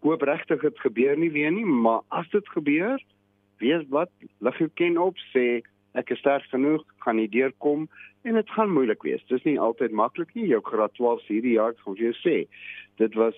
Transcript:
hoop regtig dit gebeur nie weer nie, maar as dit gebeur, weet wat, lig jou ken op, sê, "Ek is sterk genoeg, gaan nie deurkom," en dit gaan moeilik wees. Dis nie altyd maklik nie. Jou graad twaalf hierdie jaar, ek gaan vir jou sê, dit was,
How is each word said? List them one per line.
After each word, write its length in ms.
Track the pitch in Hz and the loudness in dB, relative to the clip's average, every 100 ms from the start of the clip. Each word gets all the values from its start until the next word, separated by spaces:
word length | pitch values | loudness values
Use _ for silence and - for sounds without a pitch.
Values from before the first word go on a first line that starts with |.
| 147 | 0
hoop 160 | 160 139 | 0 0
regtig 380 | 160 - 156 | -2 -2 -2
dit 160 | 147 - | -2 -2
gebeur 400 | 127 110 135 143 | -2 0 2 2
nie 120 | 165 | 0
weer 180 | 151 151 | 0 0
nie, 120 | 190 214 | 0 2
maar 340 | 127 113 113 - 160 | 2 4 2 -2 -8
as 140 | 170 | -2
dit 160 | 208 196 | -2 -2
gebeur, 480 | 175 143 151 202 269 - _ _ _ _ _ | -4 0 0 0 -4 -8 _ _ _ _ _
weet 280 | 113 165 143 | 0 0 0
wat, 200 | 139 180 _ - _ | -2 -2 _ -20 _
lig 220 | 110 - | -4 0
jou 60 | 160 - | -2 0
ken 180 | 175 170 | 0 2
op, 220 | 185 180 - | 0 -2 -2
sê, 280 | 131 123 120 - _ _ | 0 2 0 -4 _ _
"Ek 180 | 123 - | -8 -4
is 80 | 120 | -2
sterk 280 | 143 139 - | 0 0 -2
genoeg, 320 | 127 143 156 - _ | 0 0 0 -4 _
gaan 140 | - 113 | -2 0
nie 100 | 110 | 0
deurkom," 640 | 113 131 - 147 147 156 - - _ | 0 -2 -2 -2 -2 -4 -12 -20 _
en 100 | 240 | -2
dit 160 | 226 214 | -2 0
gaan 220 | - 214 | 0 2
moeilik 320 | 156 123 104 | 2 2 0
wees. 200 | 73 65 - | -4 -6 -2
Dis 140 | 127 | -2
nie 160 | 160 143 | 0 0
altyd 320 | 110 117 120 | 0 0 -2
maklik 420 | 107 113 - 165 233 | 0 -2 -2 -8 -4
nie. 120 | 208 | 0
Jou 140 | 113 | 0
graad 320 | - 110 104 | 0 0 -2
twaalf 280 | - 120 117 - | 0 0 0 -2
hierdie 280 | 107 123 113 | -2 2 2
jaar, 160 | 110 | 2
ek 80 | 113 | -2
gaan 120 | - 98 | -8 -4
vir 160 | 117 | -4
jou 20 | 120 | -2
sê, 240 | 180 117 82 - - - - - | 0 0 -2 -10 -18 -18 -18 -2
dit 160 | 110 110 | 0 2
was, 200 | 113 | 0